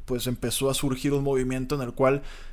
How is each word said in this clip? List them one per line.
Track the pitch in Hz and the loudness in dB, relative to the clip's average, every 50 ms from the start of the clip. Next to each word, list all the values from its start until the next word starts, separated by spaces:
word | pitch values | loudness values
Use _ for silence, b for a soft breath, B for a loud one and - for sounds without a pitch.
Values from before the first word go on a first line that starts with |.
| - | -6
pues, | - 127 120 - | -4 -4 -2 -2
empezó | 127 120 - - 120 - - 135 135 | -2 -4 -2 -2 -2 0 0 0 0
a | 131 | 2
surgir | - - 139 127 127 - 143 139 | 2 0 0 0 0 0 0 2
un | 143 139 | 2 2
movimiento | 139 139 131 127 127 127 131 131 127 147 | 2 2 2 2 0 -2 -2 -2 -2 -2
en | 143 | -2
el | 127 120 - | -2 -4 0
cual, | - 135 131 139 143 B B B B B B | 4 4 4 4 4 B B B B B B